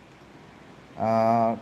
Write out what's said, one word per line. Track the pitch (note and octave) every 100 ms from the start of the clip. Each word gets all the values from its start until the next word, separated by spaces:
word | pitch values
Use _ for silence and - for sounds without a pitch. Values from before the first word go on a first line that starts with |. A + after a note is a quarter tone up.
| - - - - - - - - - -
আহ, | A2 A2+ A2+ A#2 A2+ A2+